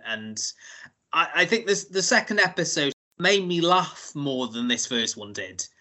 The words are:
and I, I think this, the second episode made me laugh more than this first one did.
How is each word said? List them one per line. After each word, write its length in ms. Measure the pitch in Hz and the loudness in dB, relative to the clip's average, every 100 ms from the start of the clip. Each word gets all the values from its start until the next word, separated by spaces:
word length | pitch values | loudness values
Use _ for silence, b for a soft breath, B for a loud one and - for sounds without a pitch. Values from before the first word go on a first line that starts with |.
and 360 | 113 110 110 110 - B B B B _ _ | -8 -8 -8 -8 -10 B B B B _ _
I, 140 | 160 165 | 0 0
I 100 | 160 180 | 2 2
think 200 | 226 214 | 2 2
this, 180 | 196 | -2
the 180 | - 190 | -2 -2
second 360 | 180 226 220 208 | 2 2 2 2
episode 540 | 196 - 165 - 143 - _ - | 2 2 -2 0 0 -2 _ 0
made 280 | 180 202 180 | 4 4 2
me 160 | 170 | 2
laugh 500 | 170 185 175 - - | 4 4 2 -6 -12
more 320 | 147 143 131 123 | -6 -2 -2 -4
than 220 | 113 120 | -4 -2
this 160 | 120 | -2
first 320 | - 120 110 - | -2 -2 -2 -4
one 160 | 101 | -10
did. 340 | 104 92 92 - b | -10 -10 -10 -14 b